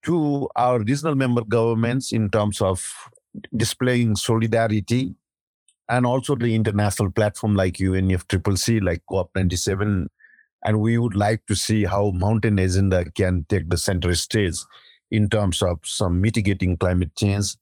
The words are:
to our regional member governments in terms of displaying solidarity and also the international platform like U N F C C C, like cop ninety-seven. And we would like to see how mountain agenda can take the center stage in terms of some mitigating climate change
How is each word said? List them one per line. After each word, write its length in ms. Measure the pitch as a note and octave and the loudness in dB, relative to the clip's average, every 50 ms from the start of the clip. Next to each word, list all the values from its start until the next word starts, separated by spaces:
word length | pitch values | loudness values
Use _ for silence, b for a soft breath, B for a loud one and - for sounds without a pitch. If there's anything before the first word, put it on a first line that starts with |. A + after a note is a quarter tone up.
| - | -2
to 440 | - E3+ F3 D3+ D3 C#3+ C#3 C3+ - - | 0 0 0 2 0 0 -2 -2 -4 -2
our 220 | - A#2+ B2 B2+ A#2+ | 0 2 2 2 2
regional 340 | G#2 G#2 C3+ C#3+ D3+ D#3+ D3 | 2 0 -2 0 0 -2 0
member 280 | C3+ C3+ B2+ A#2+ A#2+ A2+ | 2 2 2 2 0 0
governments 680 | G#2+ A2 A#2 A2+ A#2 A#2 A2+ A2+ A#2 A#2+ C3+ B2+ - | 2 2 2 2 2 2 2 0 0 0 -2 -2 -2
in 180 | - A2+ A2 G2 | -2 0 0 2
terms 320 | F#2+ A2 G#2 G#2 G2+ - | 2 2 2 0 0 0
of 480 | G#2+ F#2+ F#2+ F2+ - - - - - - _ _ _ _ _ G#2 - - - A2+ | 0 0 0 0 -4 -10 -12 -16 -20 -20 _ _ _ _ _ -18 -16 -8 -2 -2
displaying 580 | A2+ - - _ B2+ B2 B2 A#2+ A#2+ A2+ G#2 | -2 -2 -2 _ 0 0 2 2 2 2 0
solidarity 1000 | G2 - - A#2 A2+ A2+ A2+ G#2+ A2+ A2+ A2 G#2+ G#2+ G2 - A#2 B2 C3+ F3+ - _ _ _ _ _ _ _ _ _ _ _ _ _ _ - | -2 0 0 0 0 2 0 0 0 2 2 0 -2 0 0 -2 -2 -2 -4 -8 _ _ _ _ _ _ _ _ _ _ _ _ _ _ -2
and 160 | A#2 B2+ B2 | 0 0 2
also 300 | B2 B2 C3+ A#2+ - C#3+ | 2 0 -2 -2 -2 -2
the 180 | A#2 A#2 A#2+ A2 | 0 0 0 2
international 560 | A2 G#2+ A2 G2+ G#2 G#2 G#2 - - G#2 F#2 | 2 0 0 0 2 0 0 0 0 -2 -2
platform 460 | - - G#2+ G#2 - - - G#2+ G#2 | 2 0 0 0 0 -2 -2 0 2
like 240 | G2 F#2+ F#2 E2+ - | 2 2 0 -2 -2
U 160 | G2 F#2+ F#2 | -2 0 0
N 160 | F#2 F#2+ F#2+ | 2 2 2
F 120 | F#2+ F2+ - _ | 0 0 -2 _
C 60 | - F#2 | -2 -2
C 180 | - G#2 G2 | 0 0 -2
C, 240 | F2+ - - A#2 A2 | 0 0 0 0 0
like 220 | G2 F2 E2+ E2+ _ - | 0 0 -2 -4 _ -4
cop 220 | G2 F#2+ F2+ - _ | -4 -4 -4 -4 _
ninety-seven. 720 | F#2+ F#2 F2 E2+ F2 - - G2 F#2 G#2 G#2 G2+ F#2+ D#2+ - b b b b b b b b b _ - | -2 0 0 0 0 -2 -2 -2 -2 0 0 0 -2 -2 -6 b b b b b b b b b _ -4
And 160 | - G#2+ G#2+ | -2 0 0
we 200 | G#2 A2+ A#2 A#2 | 0 0 0 0
would 160 | A#2 A#2+ F#2+ | 0 0 0
like 280 | G2+ G#2 G#2 A2+ A2 _ - | 0 2 2 0 -2 _ -4
to 80 | G#2 | -4
see 300 | F#2+ - - A2 G#2+ G2+ | -4 0 0 0 0 0
how 260 | F2 F#2+ G2+ G2+ G#2 | 0 0 0 0 0
mountain 480 | F#2 F2+ F#2+ G#2 A2+ A2 G2 A2+ G#2 F#2+ | 0 0 0 0 0 2 2 2 2 2
agenda 500 | F#2 F#2 F#2 F#2+ G2 G2 F#2+ F2+ E2+ D#2 | 2 2 2 2 2 2 2 2 0 -2
can 380 | - - G2+ F2+ F2+ F2 D2+ _ | -2 -2 0 0 2 -2 -2 _
take 220 | G#2+ F#2+ E2 D#2+ | -2 -2 0 0
the 60 | E2 E2 | -2 -2
center 360 | - - G2 F2+ F2 F2 F2 | 0 -2 -2 0 0 0 0
stage 440 | E2+ - - - A2+ G2+ F2 E2 - - B B B B B B B B _ | 0 -2 -2 0 0 0 0 -2 -4 -10 B B B B B B B B _
in 180 | - G#2+ G#2 G2+ | 0 0 0 2
terms 360 | - G#2+ G#2 F#2+ E2+ - G#2 | 2 0 0 0 0 0 0
of 160 | F2+ F2+ D#2 _ | 0 0 -4 _
some 380 | - - - G#2+ F2+ F2 F2 | -10 -4 -2 0 0 2 2
mitigating 560 | F#2+ A2+ A2 A#2+ G2+ G2 G2+ G2 F#2+ F#2 F2+ E2 | 2 2 0 0 0 0 0 0 0 -2 0 0
climate 380 | F#2+ F2+ F#2 F2+ F2+ D#2 _ | 0 0 2 0 0 -2 _
change 400 | - G#2+ G2+ G2 G2+ G2 F#2+ - _ | -2 0 0 0 0 -2 -4 -6 _